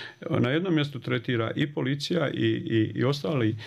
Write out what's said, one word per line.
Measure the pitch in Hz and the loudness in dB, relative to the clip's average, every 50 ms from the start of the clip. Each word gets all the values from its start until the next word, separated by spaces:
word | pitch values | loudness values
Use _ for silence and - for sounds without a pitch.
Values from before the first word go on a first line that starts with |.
| - - - - - - 117 113 | -14 -14 -14 -12 -4 -2 0 2
na | 120 123 | 2 2
jednom | 143 165 190 190 160 | 2 0 0 2 2
mjestu | 151 143 147 139 123 | 2 2 0 -4 -8
tretira | - 131 127 123 - - 123 113 113 113 - | -4 -2 -2 -2 0 0 0 0 0 0 0
i | 143 147 147 147 | -2 -2 -2 -2
policija | 156 135 131 143 143 - - 175 170 147 - | -2 -2 0 -2 -2 -2 -2 0 0 0 0
i, | - - 117 | 0 2 2
i, | 113 110 120 - - 113 110 110 110 107 | 2 2 0 0 0 2 2 2 2 0
i | - 120 | 0 2
ostali | 131 143 143 - 185 156 131 113 107 107 107 - | 2 2 0 -2 -2 0 2 2 0 0 -2 -8